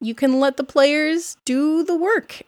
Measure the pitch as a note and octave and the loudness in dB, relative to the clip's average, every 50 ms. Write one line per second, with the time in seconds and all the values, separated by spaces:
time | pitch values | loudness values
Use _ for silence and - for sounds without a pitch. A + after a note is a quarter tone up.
0 | G#3+ A3 A3+ - C#4 C4+ C4 C4 C#4 C#4 C4 - C4+ - - D4 C#4 C#4+ D4 D4+ | -10 -8 -4 0 0 2 2 2 2 0 0 -4 -6 -2 2 4 4 4 4 2
1 | D4+ D#4 D#4+ E4+ E4 - - _ - - B3+ C4+ C#4+ D#4 D#4 E4 E4+ F#4 F4 D#4+ | 0 0 -2 -2 -4 -8 -14 _ -6 -4 -2 0 0 0 0 0 0 0 -2 0
2 | E4+ G4 A4+ G4 - - - - - | 0 0 0 0 -2 -6 -16 -16 -8